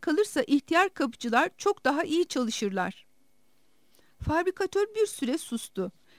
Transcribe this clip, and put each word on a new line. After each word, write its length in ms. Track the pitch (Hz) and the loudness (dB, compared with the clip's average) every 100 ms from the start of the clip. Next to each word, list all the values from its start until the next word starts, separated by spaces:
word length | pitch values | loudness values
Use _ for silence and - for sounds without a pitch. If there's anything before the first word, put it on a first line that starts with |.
kalırsa 420 | - 311 415 294 | 0 0 2 -2
ihtiyar 520 | - 285 - 330 381 | 2 0 2 2 2
kapıcılar 560 | - 262 - 240 233 330 - | 0 -4 -4 0 2 0 0
çok 260 | 403 403 | -2 0
daha 200 | - 285 | 0 0
iyi 200 | - 330 349 | 0 0 0
çalışırlar." 800 | 277 233 - 202 190 180 - - _ _ _ _ _ _ _ _ _ _ _ - | -2 -4 -2 -4 -2 -4 -8 -18 _ _ _ _ _ _ _ _ _ _ _ 0
Fabrikatör 680 | 311 349 - 381 392 415 | 2 0 0 -2 0 0
bir 120 | 427 415 | 0 -2
süre 320 | - 233 320 | 0 -2 -2
sustu. 540 | - 233 - - 185 - _ | -4 -8 -6 -6 -6 -8 _